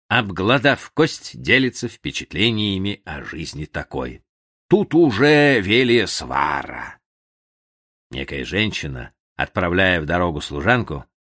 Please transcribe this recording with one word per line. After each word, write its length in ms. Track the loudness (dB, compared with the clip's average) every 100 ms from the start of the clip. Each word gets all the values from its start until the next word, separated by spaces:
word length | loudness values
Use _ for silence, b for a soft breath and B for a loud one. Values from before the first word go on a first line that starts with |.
| -4
обглодав 840 | -2 -2 -2 2 4 2 0 -2
кость, 500 | 0 0 0 -12 -8
делится 480 | 2 2 2 -2 -8
впечатлениями 1120 | -8 -10 -10 -8 0 0 2 0 -2 -4 -6
о 180 | -10 -12
жизни 420 | -10 -10 -10 -10
такой. 580 | -8 -10 -8 -8 -8 -12 _ _ _ _ 0
Тут 260 | 2 4
уже 680 | 4 4 4 4 6 6 4
велия 460 | 2 2 4 4 2
свара. 920 | -4 -4 -2 0 -2 -6 -12 -14 -16 _ _ _ _ _ _ _ _ _ _ _
Некая 340 | -10 -8 -8
женщина, 680 | -4 -2 -2 -4 -8 -10 -12 _ _ -6
отправляя 640 | -4 -2 0 2 2 2
в 60 | 0
дорогу 340 | 0 0 -2
служанку, 640 | -8 -2 0 2 0 -8 -12 _